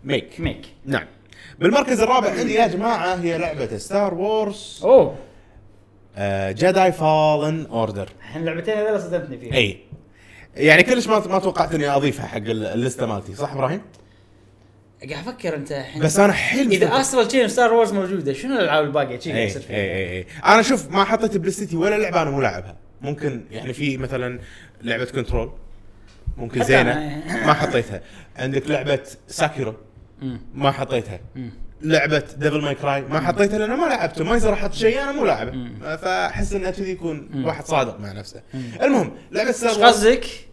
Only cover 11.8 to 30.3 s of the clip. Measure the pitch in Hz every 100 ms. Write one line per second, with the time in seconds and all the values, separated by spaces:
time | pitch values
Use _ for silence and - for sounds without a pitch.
11.8 | 143 139 143 - 107 120 107 110 104 107
12.8 | 127 123 113 104 95 95 123 139 131 180
13.8 | - - - _ _ _ _ _ _ _
14.8 | _ _ 131 151 175 240 180 151 139 143
15.8 | 131 - 156 156 202 185 - 247 262 190
16.8 | 214 262 262 254 226 262 220 247 240 233
17.8 | 220 196 185 190 139 135 247 269 170 156
18.8 | 147 143 131 123 165 113 110 92 - 104
19.8 | 95 92 92 92 90 - - 214 226 254
20.8 | 135 185 196 220 220 196 165 190 196 165
21.8 | 185 214 202 139 151 139 123 90 95 80
22.8 | - - 139 147 156 123 - 110 131 123
23.8 | 143 131 127 131 123 123 95 - - -
24.8 | 117 117 123 131 117 117 113 - - -
25.8 | - - - - - - 117 233 240 135
26.8 | 120 127 151 147 165 180 - 151 - 127
27.8 | 113 98 - - - - 131 139 139 147
28.8 | 139 135 - - - - 156 - 120 110
29.8 | - - - - 135